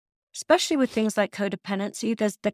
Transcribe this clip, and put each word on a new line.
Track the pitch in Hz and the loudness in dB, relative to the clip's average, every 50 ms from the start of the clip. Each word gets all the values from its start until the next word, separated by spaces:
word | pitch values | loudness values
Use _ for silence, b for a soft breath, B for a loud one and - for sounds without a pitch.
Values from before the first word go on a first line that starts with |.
| _ _ _ _ _ _ - | _ _ _ _ _ _ -16
especially | - - - 320 359 - - 330 | -6 2 4 4 4 4 2 2
with | 277 254 - | 2 2 2
things | - 226 220 214 - | 2 0 0 0 2
like | 214 202 185 | 0 0 0
codependency, | - - 202 196 175 - - - 202 190 202 - - - - 220 233 | -2 -4 -4 -4 -4 -6 -6 -6 -4 -4 -4 -6 -6 -4 -2 -2 0
there's, | - 220 208 - - | 0 0 -2 -2 -2
there | - - | -4 -4